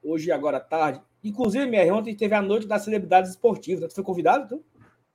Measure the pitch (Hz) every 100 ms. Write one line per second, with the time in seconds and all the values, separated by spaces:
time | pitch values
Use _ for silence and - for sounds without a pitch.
0 | 147 160 160 151 147 139 - 160 156 135
1 | _ _ 214 208 240 208 277 220 175 208
2 | 220 208 208 208 196 214 214 208 208 214
3 | 175 185 185 185 233 202 - 175 160 -
4 | 202 175 165 190 185 277 - _ - _
5 | _